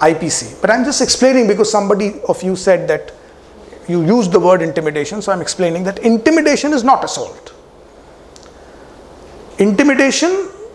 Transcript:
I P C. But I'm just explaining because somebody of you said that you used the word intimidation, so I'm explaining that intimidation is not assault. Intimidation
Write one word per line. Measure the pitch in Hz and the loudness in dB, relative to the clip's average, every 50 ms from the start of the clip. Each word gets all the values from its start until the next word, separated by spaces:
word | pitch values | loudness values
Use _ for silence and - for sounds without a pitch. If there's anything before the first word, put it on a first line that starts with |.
I | 151 156 165 | 2 2 2
P | 160 175 156 | 0 -2 -4
C. | - - 127 117 - - | -4 -6 -8 -10 -8 -4
But | - 190 | 0 0
I'm | 220 247 247 | 2 2 0
just | 285 269 - | -2 0 -2
explaining | 254 - - - 240 262 269 262 240 196 | 0 -2 0 2 2 4 4 4 4 2
because | 208 190 220 208 | 2 2 0 0
somebody | - 208 202 196 208 190 214 202 208 - - - | 2 0 0 0 0 0 0 -4 -6 -6 -4 -4
of | 170 - 185 | -4 -2 -2
you | 185 190 | -4 -4
said | 180 - 196 185 170 160 156 | -2 2 2 2 2 2 -2
that | 156 151 - - - - - - - - - - - - - - - - - - | -4 -4 -6 -10 -18 -20 -20 -20 -20 -20 -20 -20 -20 -20 -20 -20 -20 -16 -8 -4
you | 175 175 165 | -2 0 2
used | 160 214 247 220 180 | 2 2 2 2 2
the | 170 190 | 2 2
word | 170 180 185 180 170 | 4 4 4 2 2
intimidation, | 165 151 - 156 156 151 156 143 139 202 214 196 | -2 -4 -4 -4 -4 -4 -4 -6 -6 -8 -6 -4
so | - 196 | -4 -4
I'm | 180 | -4
explaining | 156 - - - 185 170 165 175 185 | -4 -6 -4 -2 -2 -2 -2 -2 -4
that | 190 196 - | -6 -6 -2
intimidation | - 233 226 226 226 311 320 330 302 311 285 - - 294 302 | 0 2 2 2 2 2 2 2 2 2 0 0 0 -2 -2
is | 269 220 | 0 2
not | 262 254 - - | 2 2 2 0
assault. | - - - - - - - - - - - - - - - - - - - - - - - - - - - - - - - - - - - - - - - - - - - - - - - - - - - | -4 -8 -8 -10 -12 -12 -16 -20 -20 -20 -20 -20 -20 -20 -20 -20 -20 -20 -20 -20 -20 -20 -20 -20 -20 -20 -20 -20 -20 -20 -20 -20 -20 -20 -20 -20 -20 -20 -20 -20 -20 -20 -20 -20 -20 -20 -20 -20 -16 -4 0
Intimidation | 202 208 208 190 285 294 269 254 277 269 262 - 302 339 370 392 381 - - - - - - | 0 2 2 2 2 2 4 4 2 2 2 0 0 0 0 -2 -4 -8 -12 -16 -18 -20 -20